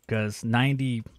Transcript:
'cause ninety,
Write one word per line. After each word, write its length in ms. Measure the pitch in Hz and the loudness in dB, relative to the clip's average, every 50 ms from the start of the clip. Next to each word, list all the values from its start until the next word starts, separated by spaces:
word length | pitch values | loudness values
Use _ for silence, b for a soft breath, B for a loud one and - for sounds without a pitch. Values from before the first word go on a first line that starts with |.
| _ - | _ -4
'cause 360 | 113 110 107 104 101 - - | -2 0 0 -2 -4 -4 -2
ninety, 580 | 113 117 120 131 139 139 131 135 131 120 113 110 - - | 0 2 4 4 4 2 2 0 -2 -2 -4 -6 -8 -14